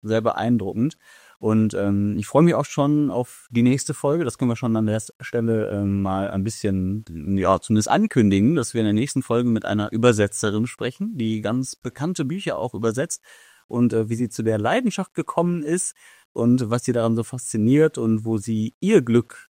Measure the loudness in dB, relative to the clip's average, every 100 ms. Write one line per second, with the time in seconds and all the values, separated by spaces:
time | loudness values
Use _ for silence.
0 | 0 0 0 -2 0 0 0 -2 -2 -4
1 | _ -20 -20 _ 0 2 2 0 0 0
2 | 0 -2 -2 4 4 4 -2 -2 2 2
3 | 2 -2 -6 -10 -4 2 2 2 -2 -4
4 | -2 0 -2 -2 -2 -2 -2 0 0 -2
5 | -6 -16 -6 -2 0 0 -2 -2 -2 0
6 | -2 -2 -4 -4 -4 -4 -4 -2 -2 -4
7 | -8 -10 -4 0 2 2 2 0 4 2
8 | 2 4 4 6 4 2 0 -2 0 0
9 | 0 -4 0 0 2 0 0 -2 -2 4
10 | 4 4 2 0 -2 0 -4 -4 -8 -6
11 | -8 -4 -4 -4 -2 -4 -4 -8 -14 -6
12 | -6 -4 -4 -4 -6 -6 -6 -4 -4 -2
13 | -6 -8 _ -20 -20 _ _ 0 2 2
14 | -2 -2 -4 -2 -2 0 0 0 -2 -4
15 | -8 -8 -4 -2 -2 -2 -2 -4 -4 -10
16 | -20 -20 _ -2 2 2 2 -2 0 0
17 | 0 0 -4 -8 -6 0 2 4 4 2
18 | 0 0 0 -4 -2 -4 -4 _ 4 4
19 | 6 2 2 -14 -20